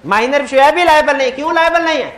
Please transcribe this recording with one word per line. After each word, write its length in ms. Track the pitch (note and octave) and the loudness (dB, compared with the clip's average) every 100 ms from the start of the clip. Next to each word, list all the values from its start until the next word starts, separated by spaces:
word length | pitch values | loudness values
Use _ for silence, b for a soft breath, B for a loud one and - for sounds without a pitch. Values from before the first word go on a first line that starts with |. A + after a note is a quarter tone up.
| D3 | -2
Minor 400 | G3+ A#3+ C#4 B3+ | -2 0 -2 0
शुएब 280 | C4 C#4 | 2 2
भी 100 | D#4+ | 4
liable 320 | F4 D4+ D4 C#4 | 2 2 2 -2
नहीं। 160 | C4 | -2
क्यों 220 | C4 D4+ | -4 -4
liable 280 | E4+ E4 E4+ | 0 0 0
नहीं 160 | E4 D4+ | -2 -4
है? 120 | - | -6